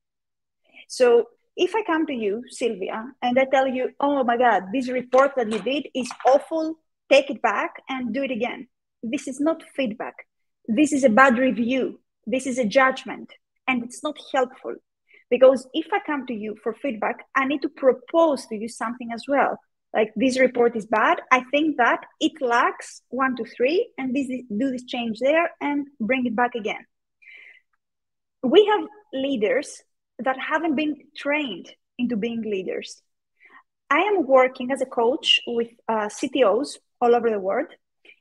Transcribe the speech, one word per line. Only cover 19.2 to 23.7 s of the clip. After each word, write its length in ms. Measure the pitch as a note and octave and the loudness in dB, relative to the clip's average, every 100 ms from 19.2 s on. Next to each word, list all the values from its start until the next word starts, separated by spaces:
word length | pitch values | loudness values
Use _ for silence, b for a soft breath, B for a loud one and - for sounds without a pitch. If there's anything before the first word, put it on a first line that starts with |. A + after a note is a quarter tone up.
| C4+ | -2
well. 320 | C#4 F#3 - _ _ _ | 0 0 -2 _ _ _
Like, 180 | - A3 G3+ | -2 -2 0
"This 240 | C4 B3+ | 0 2
report 360 | B3+ B3 A#3 A#3 | 2 4 0 0
is 120 | - | -2
bad. 340 | G#3+ C4+ F4+ - | 0 2 0 0
I 100 | B3+ B3+ | 0 0
think 260 | C#4+ D#4 C#4+ | -2 0 2
that 260 | A#3+ F4 - - | 2 0 -6 -4
it 220 | D#4 - | -4 -2
lacks 640 | B3 A#3+ F4 - - - - | -2 0 0 -2 -14 -20 -10
one, 260 | B3 C4 B3 | -4 -2 -4
two, 100 | G#3+ | -8
three, 460 | - B3+ | -2 0